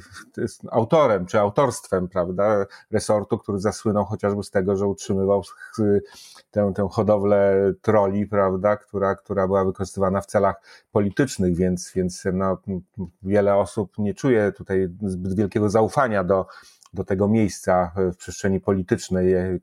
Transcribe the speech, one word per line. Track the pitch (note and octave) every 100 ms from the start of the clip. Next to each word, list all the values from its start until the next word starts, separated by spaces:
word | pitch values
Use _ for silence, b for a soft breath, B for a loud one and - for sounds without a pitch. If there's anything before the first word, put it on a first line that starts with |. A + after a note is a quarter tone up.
| - B - -
y, | A#2
z | - -
autorem, | B2 - D#3+ C#3 G2 F2+
czy | A2
autorstwem, | G#2 B2 C3+ - - F#2+ F2+
prawda, | F#2 F2 F#2 G2+ G#2 G2 B B
resortu, | G#2+ - G#2+ G2 G#2+
który | - G2+
zasłynął | G2+ - A2+ G2+
chociażby | F#2+ G#2 G2+ G2+
z | F#2+
tego, | G2+ F#2+ G2
że | G2+
utrzymywał | F#2+ - G2 F#2+ G2+
ch-, | G2 - - - G#2 G2+ G2 B B B _
tę, | G#2 G2+
tę | F#2 G2
hodowlę | - G#2 G#2 G2+ G2+ G2+ G2 G2 F#2
troli, | - G#2+ G2 G2+ G2+
prawda, | G#2 F#2+ F#2+ G#2 G#2
która, | _ G2+ G2
która | F#2+ - G2 F#2
była | G2
wykorzystywana | F#2+ - F#2+ - F#2+ F#2+
w | -
celach | G#2 G2 - B B B
politycznych, | A2 G2+ - C#3 - F#2 E2+
więc, | F#2 F2+ - F#2+
więc, | F#2 - G2
no, | F#2 F#2+ F#2 -
m, | F#2 - - E2+ _
wiele | F#2+ G#2 G2+ G2+
osób | G2 - F#2+ -
nie | G#2
czuje | F#2+ C#3+ A2+ G2+
tutaj | - - F#2+ F#2 F2+
zbyt | G2+ F2+ F#2+ F#2+
wielkiego | G2+ A2 G#2
zaufania | A2 G#2+ D3 C3 G#2
do, | F2+ F#2+ F2+ B B B -
do | -
tego | F#2 F#2+ G2+
miejsca | A2+ G#2 - - F2+ F2 F2+ F#2
w | F2
przestrzeni | - - G2+ F#2+
politycznej, | - G2 F2+ G#2+ - F#2 F#2
je-, | F#2 F#2 F2+